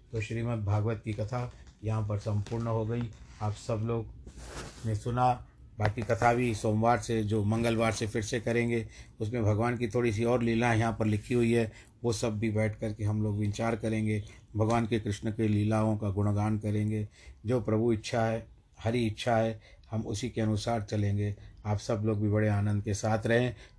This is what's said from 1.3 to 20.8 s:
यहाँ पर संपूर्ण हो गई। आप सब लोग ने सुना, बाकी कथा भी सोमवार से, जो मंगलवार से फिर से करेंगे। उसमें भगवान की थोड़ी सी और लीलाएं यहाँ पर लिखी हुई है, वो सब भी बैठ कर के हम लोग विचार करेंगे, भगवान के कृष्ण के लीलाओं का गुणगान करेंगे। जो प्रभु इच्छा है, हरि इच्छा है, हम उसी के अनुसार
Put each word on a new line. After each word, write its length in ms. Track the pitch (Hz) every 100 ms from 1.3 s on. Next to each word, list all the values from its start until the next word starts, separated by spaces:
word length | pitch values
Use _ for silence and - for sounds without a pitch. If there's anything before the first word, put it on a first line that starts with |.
| 123 123 - - -
यहाँ 240 | 107 110 107
पर 100 | 101
संपूर्ण 480 | 110 101 101 117 117
हो 200 | 113 110
गई। 240 | 120 117 - - -
आप 100 | 107
सब 220 | 104 -
लोग 320 | 110 113 117 110 - - - - - - - 113
ने 80 |
सुना, 520 | 107 123 120 127 123 - - - -
बाकी 240 | 107 113
कथा 320 | 113 110 120
भी 200 | 120 123
सोमवार 440 | 107 113 107 113 117
से, 240 | - 113
जो 220 | 107 110
मंगलवार 480 | 104 113 117 113 113
से 140 | 104 107
फिर 160 | 120
से 180 | 104 123
करेंगे। 480 | 117 117 117 117 107 - - -
उसमें 240 | 110 120
भगवान 320 | 104 107 120 117
की 120 | 117
थोड़ी 240 | 120 120
सी 120 | 104
और 180 | 117 123
लीलाएं 360 | 117 113 120 113
यहाँ 180 | 113 107
पर 80 | 110
लिखी 280 | 107 -
हुई 180 | 123 117
है, 200 | 117 110 - - -
वो 80 | 120
सब 260 | 107 120 107
भी 120 | 113
बैठ 280 | 107 110 107
कर 140 | 113
के 120 | 107
हम 180 | 104 107
लोग 160 | 107 104
विचार 380 | 104 101 113 113
करेंगे, 480 | 113 110 107 107 104 - - 107
भगवान 300 | 110 117 113
के 140 | 113
कृष्ण 300 | 107 98 113
के 180 | 107 107
लीलाओं 480 | 104 104 110 110 107
का 140 | 104
गुणगान 480 | 95 104 104 107 107
करेंगे। 500 | 107 107 107 107 107 - - - 107
जो 140 | 127
प्रभु 320 | 107 110 120
इच्छा 300 | 110 - 120
है, 240 | 113 113 110 - _ -
हरि 260 | 113 120 110
इच्छा 300 | 104 - 113
है, 240 | 113 107 - - -
हम 120 | 110
उसी 280 | 113 110 120
के 100 | 117
अनुसार 420 | 110 104 117 117